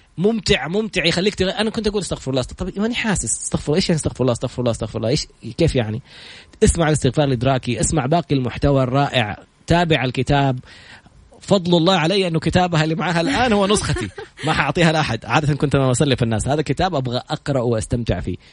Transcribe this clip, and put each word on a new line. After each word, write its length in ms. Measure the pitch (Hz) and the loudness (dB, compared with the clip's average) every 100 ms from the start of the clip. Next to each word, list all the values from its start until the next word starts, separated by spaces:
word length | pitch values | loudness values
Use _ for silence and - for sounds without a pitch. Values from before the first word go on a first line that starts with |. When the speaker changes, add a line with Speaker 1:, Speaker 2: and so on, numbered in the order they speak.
| _ - | _ -2
Speaker 1:
ممتع، 500 | 202 226 185 196 151 | 0 0 0 0 0
ممتع، 360 | 202 220 180 | -4 -4 -2
يخليك 300 | 165 175 202 | 0 0 0
تغ-، 260 | - 185 185 | 0 -2 -2
أنا 100 | 220 | -4
كنت 160 | 226 214 | -2 -4
أقول 160 | 202 | -2
استغفر 280 | 170 151 135 | -4 -6 -4
الله، 120 | 131 | -4
طب 360 | 123 - 180 190 | -4 -6 -8 -4
ماني 160 | 220 | -4
حاسس، 480 | 240 226 170 110 - | -2 -2 -2 -2 -6
استغفر 240 | - - - | -4 -4 0
الله، 100 | 165 | 0
إيش 120 | - | 0
يعني 80 | 160 | 0
استغفر 240 | 151 - | -2 0
الله، 80 | 127 | 0
استغفر 300 | 117 123 - | 0 -4 -4
الله، 80 | 123 | -2
استغفر 280 | 107 110 113 | -2 -6 -4
الله، 100 | 110 | -2
إيش، 180 | 151 - _ 117 - | -2 -4 _ -8 0
كيف 160 | 156 | 2
يعني؟ 280 | 127 107 110 - - - - - - | 2 -2 -4 -10 -20 -20 -20 -20 0
اسمع 240 | 202 170 156 | 2 4 2
الاستغفار 360 | 151 131 156 | 2 2 2
الإدراكي، 560 | 139 123 131 127 123 113 | 0 2 0 0 -2 -2
اسمع 260 | - 160 127 | 0 0 2
باقي 300 | 170 - 139 | 0 2 -2
المحتوى 460 | 123 - 143 135 | -2 0 2 4
الرائع، 560 | 127 135 143 127 107 - - _ - | 2 2 2 0 -2 -6 -16 _ 0
تابع 380 | 165 170 147 | 2 2 0
الكتاب. 540 | 127 131 123 143 139 127 - - - - - - - - | 0 -2 0 2 2 0 -8 -20 -20 -20 -20 -20 -20 -8
فضل 360 | - 196 175 170 | 0 0 4 4
الله 180 | 165 | 4
علي 340 | 185 160 202 180 | 4 2 0 0
أنه 100 | 160 | 0
كتابها 460 | 160 180 180 160 | 0 2 2 2
اللي 100 | 160 | 0
معاها 260 | 160 160 170 | 0 -2 0
الآن 320 | 262 220 254 | 0 2 2
هو 140 | 208 196 | 2 2
نسختي، 420 | 214 - 359 - - 427 | 2 0 -2 -4 -10 -16
Speaker 2:
<laughs> 200 | - 151 | -6 -2
Speaker 1:
ما 60 | |
حأعطيها 400 | 156 147 175 165 | 0 0 2 2
لأحد. 320 | 156 135 113 | 2 0 -4
عادة 300 | 104 135 147 | -2 0 0
كنت 200 | 139 143 | 0 0
أنا 160 | 139 131 | 2 2
أسلف 320 | 123 147 123 | 2 2 2
الناس، 260 | 117 107 123 | 0 0 0
هذا 140 | 151 | -2
كتاب 320 | 147 139 185 | -2 -2 -2
أبغى 260 | 151 127 120 - | -2 -4 -4 -6
أقرأه 320 | 156 - 135 | -6 -2 0
وأستمتع 580 | 120 113 - 123 117 90 | 0 0 -2 -2 -2 -2
فيه. 160 | - 92 - | -4 -8 -12